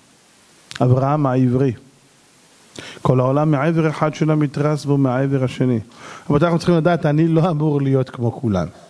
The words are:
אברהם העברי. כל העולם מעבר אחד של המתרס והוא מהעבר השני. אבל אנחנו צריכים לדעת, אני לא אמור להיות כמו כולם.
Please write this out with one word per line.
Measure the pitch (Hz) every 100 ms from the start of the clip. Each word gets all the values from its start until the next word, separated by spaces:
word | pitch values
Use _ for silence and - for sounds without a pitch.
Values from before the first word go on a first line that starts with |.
| _ _ _ _ _ - - -
אברהם | 127 127 135 151 139
העברי. | 131 127 127 139 110 - _ _ _ _ _ _ - - - - -
כל | - 127
העולם | 127 139 156
מעבר | 143 151 160 160
אחד | 143 156
של | - 156
המתרס | 151 147 143 147 151 139
והוא | 143
מהעבר | 135 123 139 139
השני. | 127 - 131 117 - - - - -
אבל | 143
אנחנו | 170 165
צריכים | - 170
לדעת, | 165 170 151
אני | 151 165
לא | 160 180
אמור | 151 156 143
להיות | 135 135 127
כמו | - 117 -
כולם. | 113 92 82 - -